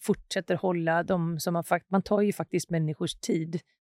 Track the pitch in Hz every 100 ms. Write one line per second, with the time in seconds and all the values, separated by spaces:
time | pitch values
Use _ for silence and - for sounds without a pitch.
0 | - - - 196 - 175 185 175 165 165
1 | 175 180 165 165 185 170 - 175 - 196
2 | - 208 208 - - 180 - 170 156 147
3 | 165 - - 175 165 165 - _